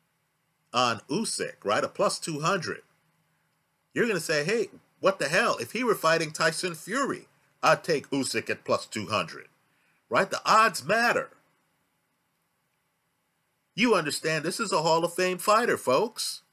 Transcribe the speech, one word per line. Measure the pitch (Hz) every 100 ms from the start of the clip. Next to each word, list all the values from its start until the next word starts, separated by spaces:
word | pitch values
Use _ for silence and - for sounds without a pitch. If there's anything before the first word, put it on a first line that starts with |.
| _ _ _ _ _ _ _
on | 117 123 110 -
Usyk, | 165 226 - 85 -
right? | 98 113
A | 143
plus | - 196 -
two | - 147
hundred. | 156 190 120 - _ _ _ _ _ _ _ _ _ _ _
You're | - 226
gonna | 185
say, | 156 151
"Hey, | 151 226 190 - _ -
what | 175 190
the | 143
hell? | 180 226 -
If | 120
he | 214
were | 247
fighting | 190 - 165 160
Tyson | 156 165 160 185
Fury, | 165 - 247 247 - - _ _ -
I'd | 147 151
take | - 147 -
Usyk | 139 123 113 -
at | 107 -
plus | 110 -
two | 113 101
hundred." | 104 80 - - _ _ _ _ _ -
Right? | 123 185
The | -
odds | - 208 220 151
matter. | 131 220 233 196 - - _ _ _ _ _ _ _ _ _ _ _ _ _ _ _ _ _ _ _ _ _ _ _ -
You | 240 190
understand, | 151 - 160 156
this | 151 -
is | 185
a | 185
Hall | 165 180 170
of |
Fame | - 185 180
fighter, | - 214 233 123
folks. | - 135 233 - - - _